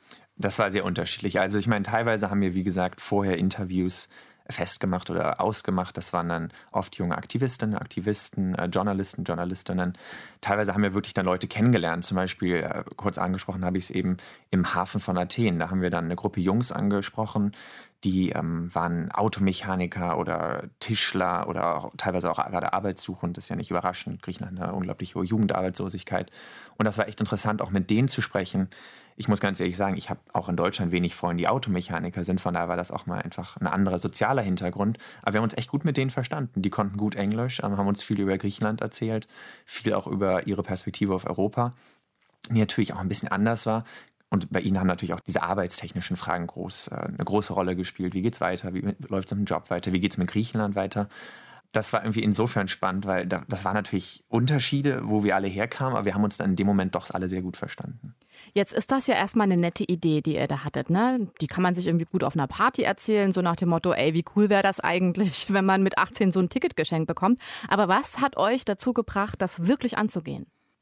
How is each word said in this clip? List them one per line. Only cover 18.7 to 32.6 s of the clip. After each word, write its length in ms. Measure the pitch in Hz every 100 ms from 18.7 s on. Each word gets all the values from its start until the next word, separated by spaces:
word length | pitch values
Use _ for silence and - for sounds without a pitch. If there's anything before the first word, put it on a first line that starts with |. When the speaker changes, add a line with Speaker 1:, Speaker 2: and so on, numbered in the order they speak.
Speaker 1:
waren 380 | 87 87 85 85
Automechaniker 1040 | - 101 85 98 90 92 92 90 95 87 80
oder 480 | 82 82 80 - - -
Tischler 680 | - 110 - 95 90 90 -
oder 280 | 87 85 80
auch, 160 | - -
teilweise 320 | - 90 90
auch 80 | 82
gerade 340 | - 90 90
arbeitssuchend. 640 | 95 101 90 - 90 87 87
Das 80 |
ist 60 | -
ja 60 | 87
nicht 140 | -
überraschend. 520 | 90 90 90 - 90
Griechenland 360 | - - - 90
hat 100 | 87
eine 80 | 92
unglaublich 400 | 92 98 90 92
hohe 80 |
Jugendarbeitslosigkeit. 1080 | 90 110 104 92 92 90 95 90 - 95 95 - - - - -
Und 80 | 110
das 100 | 101
war 120 | 104
echt 120 | 107
interessant, 400 | 107 104 110 107
auch 100 | 95
mit 200 | 98 90
denen 180 | 107 131
zu 140 | -
sprechen. 480 | 110 101 92 95 95 - - - - _
Ich 120 | 107
muss 120 | 104
ganz 200 | 101 95
ehrlich 160 | 90 90
sagen, 220 | 98 92
ich 100 | -
habe 120 | - _
auch 160 | - 87
in 80 | 87
Deutschland 360 | 90 - 87
wenig 220 | 87 87
Freunde, 280 | - 90 87
die 60 | 87
Automechaniker 760 | 123 123 92 90 85 85 90
sind. 160 | 90 92
Von 140 | 92
daher 160 | 87